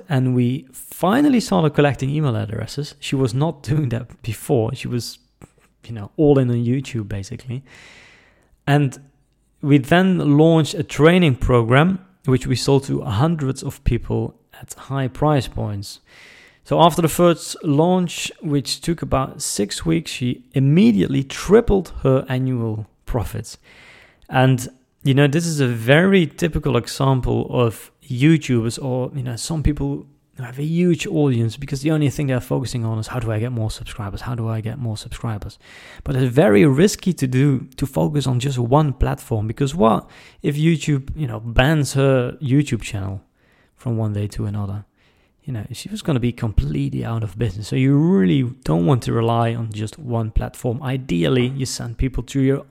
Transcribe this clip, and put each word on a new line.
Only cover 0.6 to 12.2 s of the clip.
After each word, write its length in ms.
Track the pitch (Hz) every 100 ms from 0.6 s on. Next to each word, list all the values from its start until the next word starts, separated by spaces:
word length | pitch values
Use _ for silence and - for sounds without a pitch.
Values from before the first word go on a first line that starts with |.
| -
finally 680 | - - - 175 240 294 247
started 300 | - 190 156
collecting 400 | 147 147 - 135
email 260 | 151 151 107
addresses. 580 | 107 110 - - 147 -
She 160 | - 135
was 160 | 131
not 300 | 127 156 156
<laughs> 80 | -
doing 180 | 156 143
that 300 | 117 123 -
before. 520 | - 107 - 135 110
She 140 | 127 127
was, 300 | 123 117 - _ _ - _ _ _ -
you 60 |
know, 160 | 117 104 -
all 200 | 147 139
in 120 | 123
on 60 | 120
YouTube, 520 | 120 131 135 117 104
basically. 560 | 104 95 113 127 120 - - - - - _ _ _ _ _ -
And 320 | 143 139 - - _ _ _ _ _
we 160 | 147 143
then 580 | 123 170 190 175 147 143
launched 380 | 160 160 151
a 80 | 190
training 540 | 139 - 151 180 170 123
program, 680 | - 123 113 131 170 190 - _